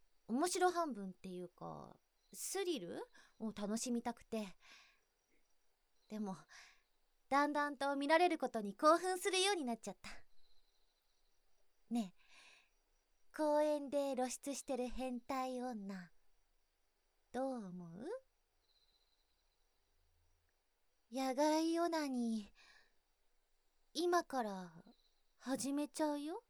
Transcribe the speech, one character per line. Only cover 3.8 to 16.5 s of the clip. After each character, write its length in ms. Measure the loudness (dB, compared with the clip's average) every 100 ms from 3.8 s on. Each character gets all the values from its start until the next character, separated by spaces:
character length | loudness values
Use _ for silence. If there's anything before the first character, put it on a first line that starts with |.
| -2
み 120 | -2
た 100 | -2
く 100 | -6 -6
て。 280 | -6 -6 -10 -20 -20 -20 _ _ _ _ _ _ _ _ _ _ _ -10
で 100 | -6
も、 160 | -4 -6 -12 -20 -20 -20 _ _ _ _ 2
だ 160 | 4 4
ん 80 |
だ 160 | 2 -2
ん 80 | 0
と 180 | 0 0
見 100 | 4
ら 120 | 6
れ 100 | 6
る 80 | 4
こ 140 | -2
と 100 | -2
に 140 | -6
興 240 | 4 6 6
奮 200 | 4 0
す 120 | 2
る 120 | 4
よ 100 | 4
う 40 | 2
に 80 |
な 100 | -2
っ 40 | -4
ち 80 | -8
ゃ 40 |
っ 40 | -12
た。 80 | -12 -12 -14 -16 -18 -20 -20 _ _ _ _ _ _ _ _ _ _ _ -4
ね 240 | -2 -2
え、 40 | -6 -20 -20 -20 -20 _ _ _ _ _ _ -10
公 280 | 0 4 4
園 260 | 4 2 0
で 260 | -2 0
露 140 | 0 -2
出 260 | -4 -6
し 80 | -6
て 140 | -4 -2
る 120 | -2
変 320 | -2 -4 -4
態 420 | -4 -2 -2 -4
女、 480 | -4 -6 -8 -10 -12 -20 -20 -20 _